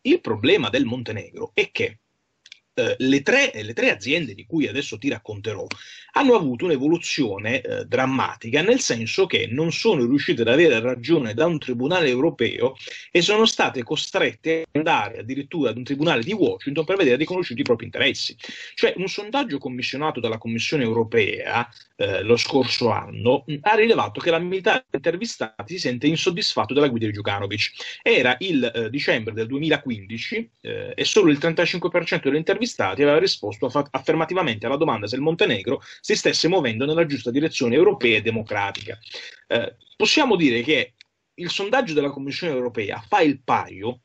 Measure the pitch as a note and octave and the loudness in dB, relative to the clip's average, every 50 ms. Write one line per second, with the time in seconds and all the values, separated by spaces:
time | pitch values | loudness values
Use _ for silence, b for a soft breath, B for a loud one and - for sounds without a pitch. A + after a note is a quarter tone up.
0 | _ B3 D#4 F4 _ - A2 G#2 G#2 C#3+ F#3+ G#3 C3+ G#2 G#2+ C3 C#3 A2+ A#2 B2+ | _ 4 2 2 _ -2 -4 0 4 4 4 4 2 0 0 0 0 0 -2 -6
1 | A#2 A2 A2 G#2 F#2 - _ - - - _ - - - _ - A#2 - G#2+ _ | -6 -8 -8 -8 -10 -12 _ -12 -12 -6 _ -4 -4 -2 _ -4 -4 -4 -4 _
2 | _ _ _ _ _ _ _ _ _ - - _ _ _ _ - A#2 A2 G#2 - | _ _ _ _ _ _ _ _ _ -20 -20 _ _ _ _ -2 -2 -2 -2 0
3 | C3 C3 C3+ C#3 C#3+ - A#3 C4+ C#4+ B3+ - - G#2+ G#2 A#2 - A#3 C4 F3+ - | 2 2 2 2 4 4 4 4 4 2 0 -6 -10 -8 -4 0 2 0 0 0
4 | - A#2+ D3 F3 E3+ A#2 G2 - - _ - E3 C#3 G#2+ G#2 C3+ C#3+ - - G#2+ | -2 -2 -2 -2 -2 -4 -10 -14 -16 _ -2 -2 -2 0 -2 -4 -6 -6 -8 -6
5 | G#2 C#3 B2 A2 _ - G#2+ G2+ G2+ A2 G#2 F#2+ D#2+ D#2 B B B B B B | -4 -4 -4 -4 _ -12 -12 -8 -8 -8 -6 -6 -8 -10 B B B B B B
6 | B B B - C#4+ C4 A#3+ G#3+ F3 C3+ B2 A#2+ D#3 F3+ D#3+ C3 C3 D3+ E3+ E3 | B B B 2 6 6 6 6 4 0 -2 -2 0 0 0 2 2 2 2 2
7 | - - - - C#3 A2 G2 G2 G#2 G#2+ B2 C3+ - - A2 G2+ G2 G2 - B2+ | 0 -6 -2 0 0 -2 -2 -4 -4 -2 -2 -2 -2 -4 -6 -6 -6 -2 0 0
8 | C3 C3 C3+ B2+ G2+ - - - - A2+ A#2+ D3 E3 G3+ B3 C4+ - - - A#2 | 0 2 0 0 -2 -2 -4 -8 -8 -2 -2 0 2 4 2 2 2 -2 -2 -2
9 | A2+ A2 - - F#3+ F#3 - - G#2 G2+ A2+ C3+ D#3+ E3+ - - - A3+ G#3 D3+ | -2 -4 0 0 0 2 2 -2 -2 0 -2 -2 -2 -2 -2 0 2 2 2 4
10 | A#2+ A#2 C3+ C#3+ - - F3 - A#2 A2 B2 D3 F3 D#3+ B2+ A2+ A2 B2 B2+ A#2+ | 2 2 2 2 2 0 0 0 2 4 6 6 6 6 6 4 0 -2 -4 -4
11 | A#2 B2+ E3+ D#3+ B2+ A2 G#2 A2+ D#3 E3+ E3+ D3+ - - B2 A#2 B2+ C#3 F3+ F#3 | 0 2 2 2 2 -2 -2 0 0 0 0 -2 -4 -4 -4 -2 0 0 2 2
12 | E3 C#3 B2 B2 C#3 E3 C#3+ - A#2+ G#2 F2+ - A2+ B2+ - B B B B B | 2 2 2 2 2 0 0 0 0 0 0 0 -2 -2 -2 B B B B B
13 | B B B F3 E3+ E3+ G#3 G#3+ A3+ A3+ - - G3 C#3+ - C3+ A#2+ - D#3 D3 | B B B 2 2 4 4 4 4 4 4 2 0 0 0 -4 -4 -4 -4 -4
14 | - - - F#3+ E3+ B2+ A2 _ _ D#3 E3 D#3+ E3 - _ D3 D#3 E3 D#3 B2+ | -4 -4 -2 0 0 0 -2 _ _ -2 0 0 -2 -2 _ -2 2 2 2 2
15 | G#2+ G2+ - - G#2 A2 C3 C3+ C#3 C#3 - E3+ C#3 A#2+ G#2+ A#2 B2+ A2+ C#3 C3+ | 0 -2 -6 -10 -10 -8 -8 -8 -8 -8 -4 -2 -2 -2 -2 -4 -6 -6 -4 0
16 | D3+ E3+ D#3 B2 A#2 C#3 G#3 G#3+ E3+ A#2+ F#2 F#2+ - - C#3+ D3+ D#3+ - F#3+ G3 | 0 0 2 0 0 -2 0 0 2 0 0 -2 -6 -6 -4 -4 -2 0 2 2
17 | F#3+ C3+ A#2+ B2+ D#3+ D3+ F#3 F#3 F3+ - B2 A2+ C#3 B2+ A#2+ A2+ A#2 G#2 - - | 4 4 4 2 0 -2 -2 -4 -4 -4 -4 -6 0 0 0 0 0 -10 -4 -2
18 | B2 C#3+ D3 - - - - B B B B B B B B - - A3 - - | -2 0 -2 -2 -8 -10 -10 B B B B B B B B 0 0 0 0 0
19 | F3+ F#3+ - - G#3 G#3 A3 C#4 D4 A#3 C#3+ C3+ - C3+ B2+ B2 B2 - - C3 | -6 -6 -6 -8 -10 -4 -2 -4 -2 -2 -6 -6 -6 -8 -8 -6 -6 -6 -6 -4
20 | D3+ D#3 - B2 A2+ A2+ A2 A2 - A#2 A2+ A2+ - - - D3+ B2+ A2+ A2 A#2 | -4 -4 -4 -4 -4 -4 -4 -4 -6 -6 -4 -4 -4 -2 0 0 0 0 0 0
21 | A2+ G#2+ - A#2 G#2 F#2 - - - - G2+ A2+ A#2+ B B B B B _ _ | -2 2 2 2 2 2 -2 -6 -6 -2 -2 -2 -2 B B B B B _ _
22 | G2+ G2 G2 F#2 G2 G#2+ A#2+ A#2 - - - C#3 B2+ A#2+ - - B2+ A2+ G#2 G2 | -2 -2 0 -2 2 4 2 2 2 0 2 2 2 2 0 0 2 0 0 0
23 | - - - G#2+ G#2 A#2+ C3 - - - D3+ D3 D3 G#3+ A3 G#3+ A3 A#3 A3 C3+ | -4 -8 -10 -2 2 2 2 2 0 -6 -10 -4 0 2 4 4 6 4 4 4
24 | G#3 G#3 G#3 - - F3 E3 E3 F3 F3+ F#3 F#3+ F3+ A3 - C4 C4 _ - C3+ | 2 -2 -4 -4 0 0 0 0 0 -2 -4 -2 2 2 2 2 0 _ -8 -2
25 | C#3 E3+ E3 F3+ A3+ A#3 - - B2 A2 - _ G#2+ A2 E3+ F#3 - C3 B2 A#2+ | -2 -2 -2 -2 -6 -8 -6 -6 -8 -8 -8 _ -14 -12 -10 -6 -4 -4 -4 0
26 | C3 D3 E3 D#3 - F#3 F3 F3 - - - - G#2+ G#2 C3 C3+ D3+ C#3+ A#2+ A2+ | 0 0 0 2 0 -2 -2 0 -4 -2 0 0 -2 2 2 2 2 2 2 0
27 | A2 G#2+ G#2 G#2 G#2 A2 G2+ G2+ G2+ G2+ G#2 G#2 - - - - - - - - | -2 -2 -4 -4 -4 -4 -4 -4 -4 -6 -4 -4 -4 -6 -6 -10 -14 -14 -14 -4
28 | - - A#3 F#3 B2+ B2 B2 - F3+ G3 E3+ C3+ A#2+ A#2+ - A#2+ A2+ G#2+ A#2+ C#3+ | 0 2 2 4 4 2 2 0 -2 -2 0 0 0 0 -2 -4 -6 -4 -4 -4
29 | - - E3+ B2+ A2 A2 G#2+ A2 A2+ A2+ C3 C#3 D#3 D#3+ D3+ C#3+ - C3+ A#2+ G2+ | 0 0 0 0 -2 -4 -4 -4 -4 -4 -4 -4 0 0 0 0 -2 -6 -8 -8
30 | G2 F#2+ A2+ A2 - - A#3 G#3+ A#3 A3+ _ _ _ A2+ - - G1+ - - - | -8 -12 -10 -10 -8 -6 -6 -8 -8 -10 _ _ _ -10 -10 -8 -8 -10 -6 -4
31 | - - - A3 G3 D#3+ D3 C#3+ D3 E3+ E3 E3 F3 - - F3+ F3 F3 - F3 | -4 2 4 6 6 6 6 4 2 0 2 2 0 0 0 -2 -4 0 0 0
32 | E3 - - E3 - C#3 C3+ D3+ D#3+ - G3 G3 A#3 A#3 - - A2 F#2+ F#2+ B2+ | 0 0 -4 -2 0 0 0 0 2 0 0 0 0 -6 -2 -2 -2 -2 2 2
33 | C#3+ C#3+ C#3+ D#3 F3+ G3 - - - G#2 G2+ - - C3 - D3 C#3+ - - C3 | 4 4 6 4 4 2 0 -2 -4 -8 -6 -4 -6 -2 -2 -2 -2 -2 -4 -6
34 | - - D#3 D#3+ E3 D#3+ F#3 F3+ F3+ C#3 A2+ G2+ A2 A#2 C3+ D3 D#3+ D3+ B2+ G#2+ | 0 0 0 0 0 0 0 0 0 0 -2 -4 -2 -4 0 0 0 0 0 -2
35 | G#2 G#2 A#2 B2+ C#3 D#3+ E3 E3 G#3+ F#3+ B2+ G2+ F#2+ A#2 G#2 - B B B B | -4 -6 -6 -2 -2 -2 0 2 2 0 0 -2 -2 -4 -4 -4 B B B B
36 | B - G#3+ - - E3+ C#3 - - D#3+ F#3 F#3+ D3+ A#2+ A2 A2 C3 C#3+ D#3 E3 | B -2 -2 2 2 0 0 2 2 2 2 2 2 0 -2 -2 -2 0 0 -2
37 | E3+ D3+ C#3+ B2 A2 B2 A#2 C#3 D3+ D#3+ - - C3+ A#2 A#2 C#3+ F3+ C3+ C#3 C3+ | -2 -2 -6 -6 -4 -2 -2 0 0 0 -2 -2 0 2 4 6 6 6 4 4
38 | B2+ A#2+ A2 G#2+ G#2 A2+ A2+ A2+ A2 A2 G#2+ G#2 G2+ G2+ F#2+ - - G#2 G2+ - | 2 2 4 4 2 0 -4 -4 -6 -4 -4 -2 -2 -4 -6 -8 -12 -12 -14 -16
39 | B B B B B B B B B B - A#2 A#2 - - _ _ _ _ _ | B B B B B B B B B B -2 -2 -2 -2 -10 _ _ _ _ _
40 | G#3 A3 - - D4+ C4 G#3+ F#3 E3 C#3 A#2 A#2 A#2+ C3 D#3 - F2 - _ _ | 0 2 4 4 4 4 4 4 4 4 4 2 2 2 2 0 0 -2 _ _
41 | - _ _ _ _ _ _ - F3+ E3+ - - G3+ G3+ B3 C4+ C4 F#3+ D#3 D3 | -20 _ _ _ _ _ _ -12 -8 -6 -4 -4 -2 0 0 0 0 2 0 0
42 | C#3 C#3+ C#3 C#3 C3+ C#3 C3+ - - E3+ D3 B2+ B2 B2 A2 A#2+ G#2+ G2 - - | 0 0 -4 -6 -8 -8 -8 -6 -4 -4 -2 -2 -4 -4 -4 -4 -4 -4 -6 -8
43 | - - - G3+ F3 D3+ C3+ - _ - B2+ G#2+ F2+ F2+ F#2 F#2 G2 A2+ B2 - | -6 0 2 4 4 4 2 0 _ 0 0 0 0 -4 -12 -8 -8 -8 -8 -8
44 | _ | _